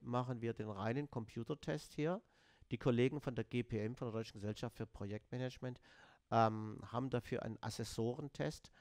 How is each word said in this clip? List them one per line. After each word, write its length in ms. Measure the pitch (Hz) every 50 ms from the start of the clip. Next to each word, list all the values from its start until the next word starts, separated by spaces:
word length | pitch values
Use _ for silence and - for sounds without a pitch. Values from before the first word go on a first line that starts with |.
machen 400 | - 127 120 123 123 123 127 117
wir 140 | 113 117 110
den 160 | - 110 107
reinen 400 | 104 95 98 110 120 139 147 147
Computertest 840 | - 127 110 - - 113 117 - 151 135 - - 151 151 - - -
hier. 280 | - 147 156 180 214 - _ _ _ _ - - _ - _ -
Die 60 | 117
Kollegen 420 | - 139 120 117 123 135 147 147
von 160 | - 139 123
der 80 | 113 113
G 180 | - - 123 117
P 160 | - 120 110
M, 160 | 104 110 117
von 120 | - 131
der 60 | 120 104
Deutschen 280 | 113 110 - - 107
Gesellschaft 360 | 98 104 107 - - 117 -
für 100 | - 113
Projektmanagement, 920 | - - - 101 101 104 107 - _ - 123 127 127 - - - 127 123 - - - - - - - - - _ _ -
ähm, 480 | 117 113 110 110 107 107 110 107 98 98 98
haben 200 | 107 120 131 135
dafür 340 | 123 123 - - 131 - -
einen 180 | 113 110 - -
Assessorentest. 1080 | 113 - - 117 - - - 113 117 123 147 147 143 - - 147 147 156 - - - - -